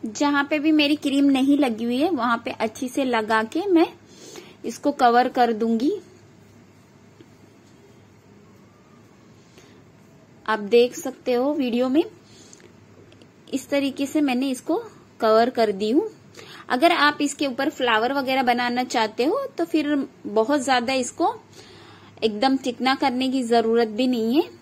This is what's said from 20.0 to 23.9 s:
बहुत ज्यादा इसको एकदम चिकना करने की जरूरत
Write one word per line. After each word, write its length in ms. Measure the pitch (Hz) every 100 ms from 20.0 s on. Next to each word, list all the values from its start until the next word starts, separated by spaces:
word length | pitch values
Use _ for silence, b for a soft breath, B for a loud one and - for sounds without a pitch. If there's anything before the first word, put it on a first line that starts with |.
| 262 - -
बहुत 380 | 208 220 294
ज्यादा 280 | 262 254 240
इसको 400 | 262 247 - 359 453 - B B B B B B B
एकदम 340 | 220 208 262 269
चिकना 360 | 262 240 247 269
करने 320 | 285 247 262
की 120 | 262
जरूरत 440 | 240 233 226 226 226